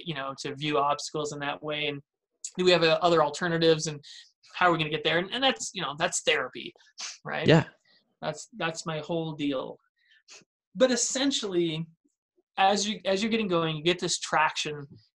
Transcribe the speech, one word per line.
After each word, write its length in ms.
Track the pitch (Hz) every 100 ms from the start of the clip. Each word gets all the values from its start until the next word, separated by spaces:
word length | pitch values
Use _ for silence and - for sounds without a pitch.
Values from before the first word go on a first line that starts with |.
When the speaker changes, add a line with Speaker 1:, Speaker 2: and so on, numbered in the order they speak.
| -
Speaker 1:
you 60 |
know, 200 | 147 135 135
to 160 | 151 139
view 220 | 151 147
obstacles 560 | 143 143 - 156 147
in 60 | 147
that 220 | 143 143
way? 240 | 151 151 151
And 140 | 143 - _ _ _ - -
do 60 |
we 80 | 180
have, 120 | 175
uh, 160 | 165 160
other 200 | 180 170
alternatives? 640 | 147 147 175 165 165 160 156
And 120 | 147 - - - _ _
how 160 | - 180
are 20 |
we 60 | 165
gonna 120 | 151
get 120 | 151
there? 140 | 156 160
And, 120 | 196
and 100 | 226
that's, 280 | 262 240 -
you 80 | -
know, 140 | 147 143
that's 240 | 180 -
therapy, 520 | - 151 127 - - - _ - - - 151
right? 220 | 151 151
Speaker 2:
Yeah. 180 | 156 - - _ _ _ _
Speaker 1:
That's, 260 | 156 151 - 220
that's 280 | 165 165 175
my 140 | 156
whole 340 | 147 170 160
deal. 460 | 151 147 131 113 - _ _ _ _ _ - _ _ _ 185
But 160 | 254
essentially, 960 | 240 - 262 277 269 214 180 170 156 165 _ _ _ _ _ _ -
as 300 | 190 202 208
you, 120 | 196 -
as 180 | 190
you're 80 | 220
getting 160 | 226 208
going, 280 | 170 160 156
you 80 |
get 160 | 156 180
this 200 | 180 -
traction 680 | - 160 156 - 156 147 143 - _